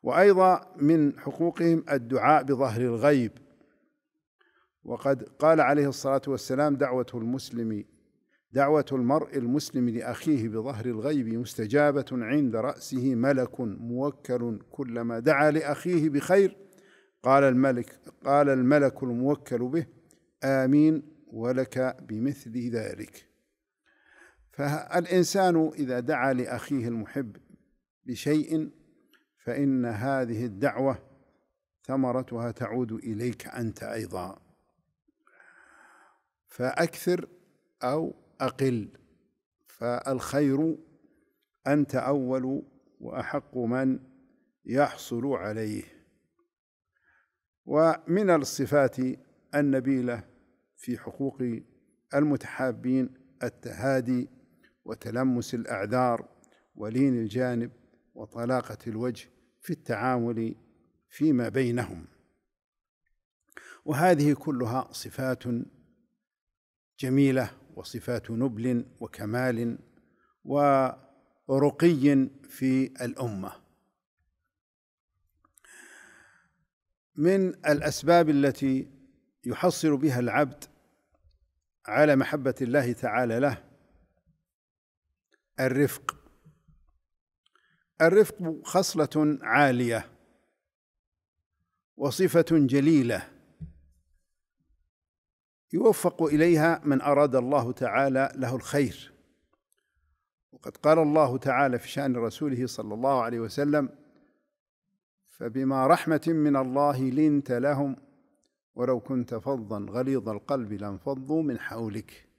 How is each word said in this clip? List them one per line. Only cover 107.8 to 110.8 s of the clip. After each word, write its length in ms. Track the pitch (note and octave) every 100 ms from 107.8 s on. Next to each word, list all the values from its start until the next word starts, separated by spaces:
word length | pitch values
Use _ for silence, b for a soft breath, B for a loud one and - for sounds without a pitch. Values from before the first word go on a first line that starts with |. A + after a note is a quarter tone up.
| C#3+ B2+ _ _ _ _ _ _ _ -
ولو 240 | B2 B2
كنت 360 | - C3 A#2+ A#2
فظا 500 | C3 C3+ G#2 G#2+ G2+
غليظ 400 | G#2+ C3 C3+ G#2+
القلب 440 | G#2 - C#3 A2
لانفضوا 720 | G#2